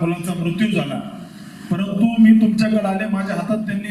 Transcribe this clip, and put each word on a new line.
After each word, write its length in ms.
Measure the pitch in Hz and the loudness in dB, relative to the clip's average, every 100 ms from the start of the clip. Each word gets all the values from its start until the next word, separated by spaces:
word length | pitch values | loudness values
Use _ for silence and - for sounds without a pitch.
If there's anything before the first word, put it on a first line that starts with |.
मुलाचा 340 | 165 170 185 170 | -2 -2 -4 -4
मृत्यू 280 | 165 185 220 | -4 -2 0
झाला, 280 | 175 139 110 - - - - - - - | 0 -4 -6 -10 -14 -18 -18 -20 -18 -6
परंतु 360 | 180 196 202 226 226 | -4 -2 0 0 6
मी 120 | 220 220 | 8 8
तुमच्याकडे 460 | 214 - 220 214 196 | 6 2 0 0 0
आले, 180 | 190 220 | -2 -2
माझ्या 240 | 196 190 - | -4 -4 -6
हातात 220 | - 214 202 | -2 -4 -2
त्यांनी 220 | 196 208 | -6 -2